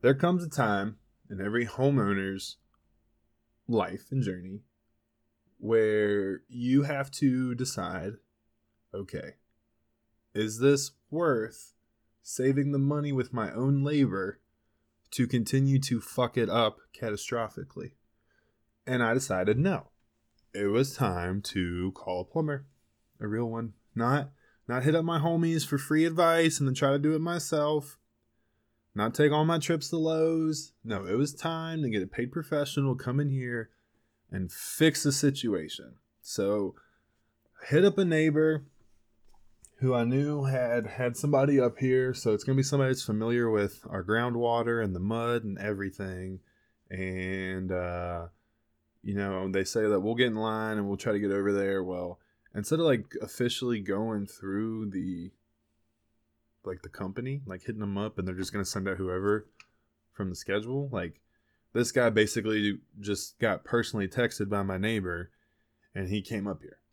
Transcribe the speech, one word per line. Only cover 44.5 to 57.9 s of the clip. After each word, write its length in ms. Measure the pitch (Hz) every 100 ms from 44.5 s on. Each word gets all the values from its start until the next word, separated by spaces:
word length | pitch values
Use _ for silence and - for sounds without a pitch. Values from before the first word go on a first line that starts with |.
| 117 117 117
and 120 | 107 90
the 40 |
mud 440 | 95 113 117 120
and 140 | 113 95
everything. 840 | 101 101 98 92 98 92 92 95 _ _ _ _ _
And, 840 | 95 95 92 92 95 95 92 92
uh, 560 | 92 90 87 87 87 85 _ _ _ _ _ _ _
you 120 | - 101
know, 340 | 98 95 95
they 140 | 95
say 240 | 95 117 107
that 120 | 101
we'll 160 | 101 117
get 120 | 127
in 80 | 107
line 420 | 110 110 110 107
and 100 | 101
we'll 100 | 98
try 160 | -
to 60 | 104
get 120 | 101
over 200 | 98 98
there. 320 | 101 98 98
Well, 360 | 90 90 90 87 _ _ _ -
instead 240 | 104 156
of, 60 | 165
like, 300 | 127 101 -
officially 580 | 107 - 120 - 123 117
going 480 | 95 98 113 107 98
through 600 | - 98 98 110 113 107
the, 420 | 95 90 87 87 _ _ _ _ _ _ _ _ _ _ _ _ _
like, 180 | - 90
the 80 | -
company, 520 | - 95 98 127 139 139
like, 160 | 92
hitting 180 | - 110
them 160 | 104